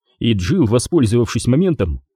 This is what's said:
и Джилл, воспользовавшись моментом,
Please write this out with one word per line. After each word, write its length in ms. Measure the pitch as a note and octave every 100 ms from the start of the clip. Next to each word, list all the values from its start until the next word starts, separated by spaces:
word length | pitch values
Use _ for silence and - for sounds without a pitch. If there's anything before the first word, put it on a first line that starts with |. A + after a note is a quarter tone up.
| _ -
и 160 | A#2
Джилл, 320 | G#2+ F2 F#3 B2
воспользовавшись 800 | A#2+ - F3 A#2 A#2+ A#2 A#2 -
моментом, 560 | C3 F#3+ D#3 F2+ C#2 _